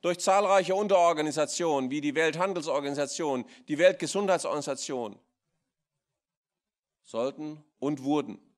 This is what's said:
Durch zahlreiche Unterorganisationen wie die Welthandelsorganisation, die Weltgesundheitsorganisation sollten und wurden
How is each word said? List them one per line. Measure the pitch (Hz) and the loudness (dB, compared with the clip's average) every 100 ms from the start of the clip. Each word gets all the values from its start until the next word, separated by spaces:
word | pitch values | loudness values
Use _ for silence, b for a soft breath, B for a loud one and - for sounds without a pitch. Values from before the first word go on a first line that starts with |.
Durch | 170 175 | -2 -2
zahlreiche | - 190 202 196 180 | 2 2 6 4 4
Unterorganisationen | 190 208 190 170 160 151 147 147 - 175 143 131 | 0 4 6 6 4 0 0 -2 0 0 0 0
wie | 143 | -2
die | 143 | -2
Welthandelsorganisation, | 139 165 156 190 180 156 143 139 143 143 - 160 131 113 B _ | 0 0 0 -2 -2 -2 -4 -4 -4 -4 -4 -2 -2 -6 B _
die | 147 | 4
Weltgesundheitsorganisation | 180 185 160 196 202 175 - 139 143 135 - 131 113 - _ _ _ _ _ _ _ _ _ _ _ _ _ _ _ _ _ _ | 4 4 -4 -2 0 0 0 -4 -4 -8 -6 -6 -6 -10 _ _ _ _ _ _ _ _ _ _ _ _ _ _ _ _ _ _
sollten | _ 113 127 143 151 151 _ _ | _ -6 -4 -6 -12 -12 _ _
und | 135 147 | -4 -4
wurden | 131 147 123 98 _ | 0 0 -2 -10 _